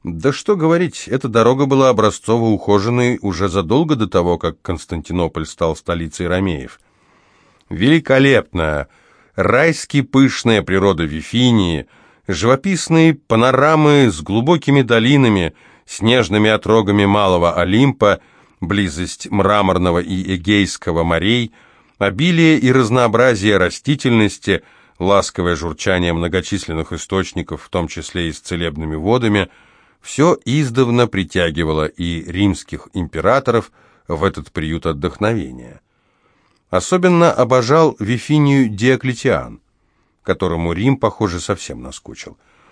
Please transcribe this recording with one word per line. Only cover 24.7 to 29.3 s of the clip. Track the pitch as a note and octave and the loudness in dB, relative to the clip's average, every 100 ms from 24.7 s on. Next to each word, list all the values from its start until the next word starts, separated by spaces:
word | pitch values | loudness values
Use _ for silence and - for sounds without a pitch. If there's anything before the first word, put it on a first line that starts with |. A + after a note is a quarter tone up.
| _ _ _ | _ _ _
ласковое | F2+ G2+ F2+ - F2 E2+ | 0 2 0 -4 -2 -2
журчание | E2+ D2+ - F2+ F2 | -6 -6 -2 0 0
многочисленных | E2 E2+ F#2 F2 G2 - D#2+ D#2+ | -2 -2 -4 -4 -6 -6 -6 -6
источников, | E2+ - F#2+ F2+ - E2 D#2 | -10 -4 -4 -4 -6 -10 -12
в | - | -8
том | F#2 E2 | -6 -6
числе | - D#2 F#2 E2+ | -8 -10 -6 -6
и | |
с | D2+ | -8
целебными | - F2 E2 D2 D#2+ D#2 | -8 -6 -6 -6 -8 -6
водами, | E2+ B2 A#2 | -2 0 0